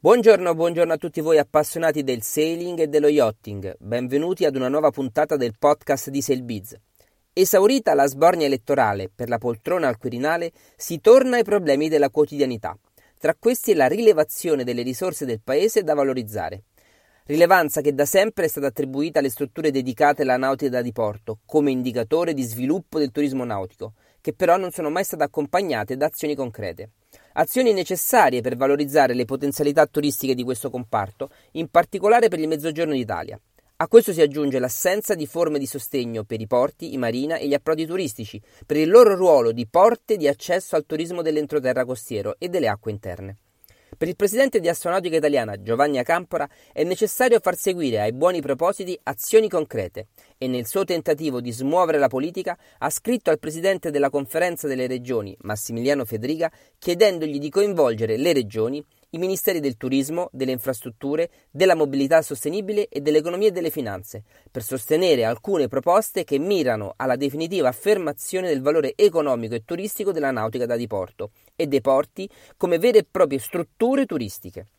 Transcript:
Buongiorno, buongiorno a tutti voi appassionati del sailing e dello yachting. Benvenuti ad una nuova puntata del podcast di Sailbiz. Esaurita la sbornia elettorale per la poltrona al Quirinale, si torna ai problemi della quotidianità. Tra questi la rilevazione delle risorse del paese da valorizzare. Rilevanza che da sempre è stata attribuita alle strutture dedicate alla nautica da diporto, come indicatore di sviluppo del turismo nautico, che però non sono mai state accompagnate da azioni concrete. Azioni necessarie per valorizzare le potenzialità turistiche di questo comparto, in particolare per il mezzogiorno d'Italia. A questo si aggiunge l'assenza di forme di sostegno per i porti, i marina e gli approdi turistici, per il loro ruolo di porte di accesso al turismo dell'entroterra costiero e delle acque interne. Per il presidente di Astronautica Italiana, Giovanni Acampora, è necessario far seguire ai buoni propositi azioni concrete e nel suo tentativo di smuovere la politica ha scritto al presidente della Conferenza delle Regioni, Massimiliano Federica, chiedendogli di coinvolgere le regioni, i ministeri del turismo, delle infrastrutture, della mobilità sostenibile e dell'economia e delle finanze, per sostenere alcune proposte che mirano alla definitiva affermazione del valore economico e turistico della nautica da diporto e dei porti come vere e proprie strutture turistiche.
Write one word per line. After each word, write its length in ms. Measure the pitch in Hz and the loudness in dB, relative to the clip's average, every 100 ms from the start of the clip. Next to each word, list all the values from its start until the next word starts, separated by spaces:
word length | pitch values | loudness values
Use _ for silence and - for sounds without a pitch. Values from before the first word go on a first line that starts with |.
| 160 | 6
Buongiorno, 480 | 247 226 202 175 | 6 8 6 4
buongiorno 400 | 160 170 170 170 | 0 0 2 0
a 40 | 160 | 0
tutti 220 | 170 170 | -4 -4
voi 200 | 156 156 | 4 4
appassionati 640 | 143 151 151 170 165 151 | 4 0 0 0 0 0
del 180 | 135 123 | -2 -4
sailing 560 | - - 156 170 175 170 | -4 -2 0 -2 -6 -2
e 100 | 156 | 0
dello 200 | 147 147 | 4 4
yachting. 680 | 147 113 104 - 101 95 - | 4 2 0 -12 -10 -10 -12
Benvenuti 640 | 101 117 123 139 165 185 160 | -6 -4 -2 -2 -2 0 0
ad 100 | 135 | 0
una 120 | 127 | -2
nuova 240 | 147 156 | 2 2
puntata 440 | 135 135 143 151 151 | 0 -4 -2 0 -2
del 200 | 120 107 | -4 0
podcast 540 | 147 147 - 139 - | 2 2 -2 -4 -2
di 100 | 139 | -6
Sailbiz. 540 | 131 131 120 110 92 - _ _ _ _ _ | -2 -4 -4 -10 -10 -20 _ _ _ _ _
Esaurita 600 | - 185 196 202 269 - 147 | 0 4 6 4 4 2 2
la 100 | 139 | 2
sbornia 400 | 135 165 180 147 | 4 4 4 0
elettorale 640 | 135 - 139 110 98 95 | 0 0 0 2 0 -8
per 200 | - 120 | -10 -4
la 100 | 117 | -2
poltrona 480 | 120 113 - 180 147 | -2 -6 -4 0 0
al 100 | 113 | -2
Quirinale, 540 | 127 120 143 170 170 _ _ _ | -8 -4 -2 -2 -4 _ _ _
si 260 | - 165 | -10 0
torna 360 | 214 254 254 240 | 8 8 6 0
ai 60 | |
problemi 460 | 226 208 165 139 156 | 0 0 2 0 2
della 220 | 156 139 | 2 2
quotidianità. 680 | 151 147 143 135 117 85 85 _ _ _ _ | 2 -2 0 -2 -2 -8 -12 _ _ _ _
Tra 160 | 156 | -2
questi 400 | - 226 254 - | 2 0 0 0
la 140 | 175 127 | 4 4
rilevazione 760 | 180 220 156 151 - 180 147 | 6 4 4 0 -2 -2 -2
delle 200 | 123 120 | 0 -4
risorse 420 | 123 127 185 - 131 | -4 -4 -6 -4 -6
del 160 | 110 | -6
paese 400 | - 139 208 220 | -2 0 2 0
da 120 | 170 147 | 2 2
valorizzare. 680 | 139 127 107 104 80 95 _ _ _ _ _ _ | 2 -2 -6 -8 -8 -10 _ _ _ _ _ _
Rilevanza 580 | - 151 170 185 151 - | -4 4 6 6 4 0
che 140 | 143 139 | 0 2
da 100 | 143 | 2
sempre 400 | 196 214 - 170 | 2 2 0 -4
è 20 | |
stata 200 | - 139 | -2 -6
attribuita 500 | - 135 135 160 156 | -4 -6 -4 -2 0
alle 140 | 139 | -2
strutture 400 | - 139 - 156 | -4 -8 -2 0
dedicate 500 | 135 127 120 143 143 | 0 -4 2 2 2
alla 160 | 135 127 | 0 2
nautica 320 | 131 135 139 | 0 -2 -2
da 120 | 123 | -2
diporto, 560 | 120 113 107 104 - 107 _ | -4 -4 -4 -4 -12 -12 _
come 240 | 160 147 | 0 2
indicatore 640 | 131 123 120 110 160 170 143 | 0 -2 -4 -2 0 0 -2
di 80 | |
sviluppo 560 | 123 113 131 185 - 156 | -6 -4 -2 -4 -4 -4
del 100 | 143 | -2
turismo 340 | - 147 131 | -2 -2 -4
nautico, 500 | 123 101 92 _ 107 _ _ _ | -6 -6 -8 _ -16 _ _ _
che 120 | - | -10
però 220 | - 175 180 | -2 2 2
non 120 | 185 | 0
sono 220 | - 151 | -6 -4
mai 120 | 170 | -4
state 200 | 196 165 | -4 -2
accompagnate 720 | 143 - 143 180 190 117 107 131 | -4 -2 -2 -2 -2 -4 -4 -2
da 80 | 151 | -4
azioni 300 | - 151 143 | -2 -6 -4
concrete. 560 | 127 - 98 85 110 _ _ _ _ - | -6 -8 -10 -10 -18 _ _ _ _ -2
Azioni 360 | 160 254 247 | 0 2 2
necessarie 680 | 196 170 180 - 247 151 123 | 2 0 -4 2 4 4 2
per 140 | 117 123 | -4 0
valorizzare 580 | 135 143 147 147 131 | 2 2 2 2 4
le 120 | 123 123 | 2 -2
potenzialità 600 | 131 143 139 147 147 151 | -2 -4 0 0 2 2
turistiche 480 | 151 147 - 131 123 | 2 -2 -2 -2 -2
di 80 | |
questo 260 | 123 123 131 | -2 -6 -6
comparto, 600 | 127 120 113 98 _ 135 _ _ | -8 -4 -4 -4 _ -14 _ _
in 180 | - 165 | -10 0
particolare 580 | 170 175 196 196 233 226 | 2 2 0 4 4 4
per 120 | 170 | 0
il 80 | 156 | -2
mezzogiorno 460 | 160 160 151 165 | -2 -4 -2 -2
d'Italia. 460 | 139 110 85 85 107 _ _ _ _ | -2 -4 -6 -8 -14 _ _ _ _
A 100 | 165 | 6
questo 260 | 226 233 | 6 6
si 80 | 170 | 2
aggiunge 360 | 151 143 143 131 | 2 2 -2 -2
l'assenza 580 | 123 - 180 202 214 185 | -4 -2 -2 -2 -2 -6
di 100 | 147 | -4
forme 340 | 165 165 147 | -2 -2 -2
di 60 | 135 | -6
sostegno 580 | 139 - 139 120 113 | -10 -6 -6 -4 -8
per 160 | 104 113 | -8 -8
i 80 | 107 | 0
porti, 460 | 123 143 _ 165 | 0 0 _ -10
i 40 | 135 | -4
marina 380 | 120 120 143 165 | -4 -4 -4 -4
e 100 | 143 | -2
gli 60 | |
approdi 320 | - - 156 160 | -2 0 -4 -4
turistici, 560 | 185 156 - 107 104 _ _ - | -4 -6 -8 -14 -14 _ _ -4
per 120 | 147 | 0
il 120 | 156 | 8
loro 260 | 220 226 190 | 10 10 6
ruolo 360 | 185 143 117 | 6 6 4
di 160 | 117 117 | 0 0
porte 480 | 170 214 240 - 214 | 6 6 4 -2 0
di 120 | 143 | 0
accesso 480 | 139 - 180 - 160 | -2 -4 -4 0 -4
al 100 | 151 | -2
turismo 360 | 156 170 175 | -6 -6 -4
dell'entroterra 640 | 160 151 147 151 127 123 123 | -2 -2 -2 -2 0 -2 -2
costiero 500 | 127 - 110 101 - | -6 -6 -6 -6 -6
e 100 | 180 | -4
delle 220 | 180 117 | -2 -2
acque 220 | 101 113 | -2 -6
interne. 460 | 104 98 90 95 101 _ _ _ _ _ - | -8 -10 -12 -12 -16 _ _ _ _ _ -8
Per 120 | 160 | -6
il 80 | 170 | -2
presidente 420 | 202 214 269 226 | -2 2 2 2
di 80 | 165 | 0
Astronautica 480 | 165 175 185 175 160 | -2 -2 -2 0 -2
Italiana, 460 | 147 139 110 101 | 0 -2 -2 -8
Giovanni 380 | 98 117 147 135 | -4 0 0 0
Acampora, 500 | 123 170 175 165 143 _ _ | 0 -2 -2 -8 -8 _ _
è 100 | - | -4
necessario 560 | 165 180 214 - 254 220 | -4 0 -2 2 4 4
far 160 | 185 175 | 2 -2
seguire 460 | 196 180 143 110 | -4 -2 -2 0
ai 100 | 104 | -2
buoni 300 | 127 170 180 | 2 0 0
propositi 580 | 135 131 170 208 185 175 | -4 0 0 -2 -8 -8
azioni 440 | - - - 220 214 | -8 -8 4 4 4
concrete 600 | 170 151 113 90 - - _ _ _ | -2 -2 -6 -6 -10 -16 _ _ _
e 100 | 131 | -6
nel 180 | 127 113 | -4 -4
suo 180 | 196 | -4
tentativo 560 | 190 170 156 151 156 127 | -2 -2 0 -2 -2 -4
di 140 | 123 | -8
smuovere 440 | 113 135 170 175 151 | -6 0 2 2 2
la 120 | 135 | 2
politica 480 | 131 156 180 185 175 _ _ | 0 -4 -6 -8 -10 _ _
ha 100 | 139 | -6
scritto 400 | - - 247 - | -4 -4 -2 0
al 100 | 156 | 0
presidente 520 | 156 160 185 190 170 | -2 -4 -2 -2 -2
della 180 | 143 139 | 0 0
Conferenza 580 | 139 139 160 175 170 147 | -2 -4 -2 -2 -2 -6
delle 200 | 131 127 | -4 -4
Regioni, 500 | 127 123 117 104 87 | -6 -4 -4 -4 -12
Massimiliano 600 | 101 107 - 117 123 143 | -8 -8 -6 -4 -2 -2
Federica, 480 | 113 110 123 156 165 _ _ _ | -4 -6 -6 -4 -4 _ _ _
chiedendogli 600 | - 175 214 175 156 143 | -4 2 2 2 -6 -6
di 100 | 147 | -4
coinvolgere 680 | 196 208 180 131 113 113 110 | -2 0 2 0 0 -2 0
le 160 | 160 | 2
regioni, 500 | 143 107 110 113 143 - _ _ | 0 0 -4 -4 -4 -12 _ _
i 60 | 160 | -6
ministeri 440 | 185 190 - 175 | -4 -2 -2 -2
del 160 | 139 120 | -4 -4
turismo, 500 | 127 135 139 170 180 | -2 -2 0 -4 -6
delle 180 | 131 131 | -6 -6
infrastrutture, 760 | 127 135 127 123 110 139 151 170 _ _ | -4 -6 -8 -12 -10 -6 -4 -4 _ _
della 260 | 139 185 165 | 0 2 4
mobilità 460 | 147 139 139 160 | 0 0 2 2
sostenibile 680 | - 139 147 190 196 208 202 | 2 -6 -6 -6 -4 -4 -4
e 100 | 147 | -4
dell'economia 480 | 143 151 160 180 214 | 0 2 0 0 0
e 40 | |
delle 180 | 180 165 | 0 -6
finanze, 540 | 151 117 95 101 104 - _ _ | -6 -8 -8 -12 -18 -20 _ _
per 100 | 127 | -12
sostenere 600 | 110 131 - 156 185 139 | -8 -8 -2 2 4 2
alcune 460 | 113 123 - 185 135 | 2 -2 -2 -2 0
proposte 560 | 135 170 190 - 196 160 | 0 2 2 2 -6 -2
che 120 | 139 | -2
mirano 580 | 170 196 127 110 98 - | 0 0 0 -2 -6 -6
alla 180 | 131 127 | -2 -2
definitiva 540 | 139 147 165 185 127 | -2 -4 -4 0 0
affermazione 800 | 123 202 208 160 143 - 185 185 | 0 0 0 0 -8 -6 -4 -2
del 120 | 139 | -2
valore 300 | 135 160 135 - | 2 0 0 2
economico 580 | 202 165 147 120 113 117 | 2 4 0 -2 -2 -6
e 80 | |
turistico 480 | 110 170 208 - 202 | -6 -8 -8 -4 -4
della 200 | 165 139 | -2 -2
nautica 340 | 123 110 123 120 | -2 -4 -4 -4
da 100 | 117 | -4
diporto 560 | 117 104 92 - 101 _ _ - | -4 -6 -6 -10 -14 _ _ -6
e 120 | 156 | -2
dei 120 | 135 | 0
porti 500 | 131 135 - - 196 _ - _ | 2 2 0 -10 -14 _ -20 _
come 200 | 180 170 | -2 2
vere 200 | 233 220 | 6 4
e 100 | - | 2
proprie 300 | 185 160 135 | 0 0 0
strutture 640 | - 175 165 _ 233 277 269 | -4 -6 -8 _ 0 2 0
turistiche. 640 | 151 107 - 92 87 101 | -4 -6 -10 -16 -16 -18